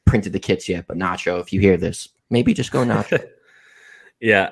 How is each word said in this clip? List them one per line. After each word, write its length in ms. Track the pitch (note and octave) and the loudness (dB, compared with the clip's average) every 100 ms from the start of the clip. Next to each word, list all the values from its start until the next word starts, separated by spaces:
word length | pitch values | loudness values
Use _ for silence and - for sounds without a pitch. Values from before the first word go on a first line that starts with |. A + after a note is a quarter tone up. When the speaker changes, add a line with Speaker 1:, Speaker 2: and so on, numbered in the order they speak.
Speaker 1:
printed 300 | - A2 G2 | 4 4 0
the 60 | F#2+ | -4
kits 280 | - F#2+ - | -2 -4 -4
yet, 200 | F2 - | -8 -8
but 100 | F2 | -6
Nacho, 420 | F#2 F2+ F2+ F2 | -4 -4 -4 -4
if 140 | - | -4
you 80 | F#2+ | 2
hear 160 | G2 F2 | 4 4
this, 320 | F2 - - _ - | 0 -6 -14 _ -4
maybe 240 | A#2+ A#2+ | 0 0
just 180 | A2+ B2+ | 0 -2
go 120 | C3+ | -2
Nacho. 420 | A#2+ G#2+ - E3 - | 0 -2 -2 -4 -6
Speaker 2:
<laughs> 20 | _ _ _ _ _ - - - _ | _ _ _ _ _ -20 -20 -20 _
Yeah, 280 | A2+ G2+ F#2 | 2 2 2